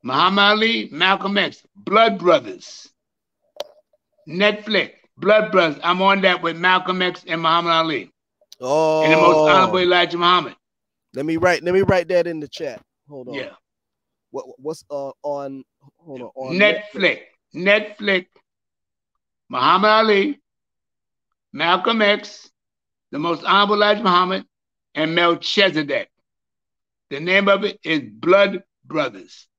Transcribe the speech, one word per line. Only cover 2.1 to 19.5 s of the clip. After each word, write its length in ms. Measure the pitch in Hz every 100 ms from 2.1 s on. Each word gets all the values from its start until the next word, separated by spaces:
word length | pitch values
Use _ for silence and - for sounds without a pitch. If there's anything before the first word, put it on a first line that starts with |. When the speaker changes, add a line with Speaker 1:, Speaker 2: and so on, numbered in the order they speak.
| 196
Speaker 1:
Brothers. 680 | 170 160 110 92 - - - _ _ _ _ _ _ _ - _ _ _ _ _ -
Netflix, 640 | 165 208 208 - 202 143 _ _ _
Blood 340 | 170 214 196
Brothers. 300 | 185 165 143
I'm 200 | 170 185
on 180 | 190 196
that 220 | 190 175
with 140 | 165 165
Malcolm 440 | 175 185 180 185
X 240 | 180 180 -
and 140 | 165
Muhammad 300 | 165 170 170
Ali. 400 | 165 160 139 - _ _ _ _ _
Speaker 2:
Oh. 420 | 123 151 160 156 156
Speaker 1:
And 80 |
the 40 | 156
most 320 | 160 156 151
honorable 300 | 185 185 180
Elijah 380 | 180 180 175 170
Muhammad. 360 | 175 180 139 - _ _ _ _ _ 127
Speaker 2:
Let 100 | 151
me 120 | 160
write, 260 | 180 160
let 100 | 165
me 80 | 185
write 260 | 196 190 165
that 180 | 175 170
in 120 | 165
the 80 | 143
chat. 340 | - 151 117 _ _ _
Hold 220 | 143 123
on. 60 | 135
Speaker 1:
Yeah. 160 | 110 - _ _ _ _ _ _ _
Speaker 2:
What, 140 | 131 127 123
what's, 240 | 139 160 _
uh, 220 | 143 139 -
on, 420 | 147 143 139 135 127 _ 135 _
hold 220 | 170 131
on, 100 | 120 -
on 200 | 131 175
Speaker 1:
Netflix. 640 | 208 208 - - 180 - - _ _ -
Speaker 2:
Netflix. 420 | 185 208 214 -
Speaker 1:
Netflix. 260 | 208 190 180 _ _ _ _ _ _ _ _ _ _ _
Muhammad 400 | _